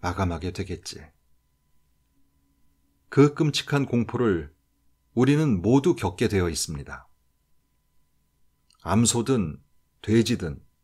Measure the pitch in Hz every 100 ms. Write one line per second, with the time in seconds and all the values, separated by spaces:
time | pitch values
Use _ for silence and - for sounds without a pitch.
0 | 90 92 92 82 90 90 92 87 - -
1 | 78 _ _ _ _ _ _ _ _ _
2 | _ _ _ _ _ _ _ _ _ _
3 | _ - 143 143 156 - - 143 131 120
4 | 110 120 120 87 78 - _ _ _ _
5 | _ 117 127 147 156 95 95 135 175 -
6 | 95 - 101 98 87 82 - 73 67 -
7 | - _ _ _ _ _ _ _ _ _
8 | _ _ _ _ _ _ _ _ 85 98
9 | 113 120 113 127 85 73 _ _ _ _
10 | - 113 113 107 85 67 - _